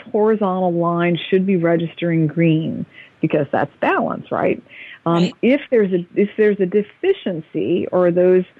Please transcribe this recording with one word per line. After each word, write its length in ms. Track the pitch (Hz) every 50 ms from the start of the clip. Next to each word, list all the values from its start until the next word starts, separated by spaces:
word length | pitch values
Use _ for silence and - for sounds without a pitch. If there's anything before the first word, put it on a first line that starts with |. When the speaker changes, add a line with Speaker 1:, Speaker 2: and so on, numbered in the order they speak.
| - -
Speaker 1:
horizontal 640 | - 214 214 220 220 202 208 190 185 185 185 180 170
lines 460 | 170 170 170 170 170 170 175 175 160 -
should 200 | - 196 190 185
be 80 | 196 196
registering 720 | 175 165 170 170 170 170 160 - - 170 175 165 165 160
green 580 | 151 - 165 170 165 156 160 160 151 - - - - - - - - _ _
because 280 | - 156 - 151 143 -
that's 240 | - - 107 - _
balance, 540 | - - 277 381 349 226 78 - - - -
right? 300 | 123 92 - - 82 - - - - - - - - - -
Um, 160 | 170 170 170 175
Speaker 2:
Right. 100 | - - _
Speaker 1:
if 200 | - 226 269 294 - -
there's 200 | 262 226 208 185
a, 140 | 185 175 175 - -
if 140 | - 202 202 -
there's 220 | - 214 208 202 202
a 80 | 190
deficiency 1200 | 180 190 208 202 - - _ - 381 381 - - 214 180 156 - _ - - 135 120 170 202 - -
or 200 | - 180 180 175
those, 340 | 170 180 180 185 185 185 180 - _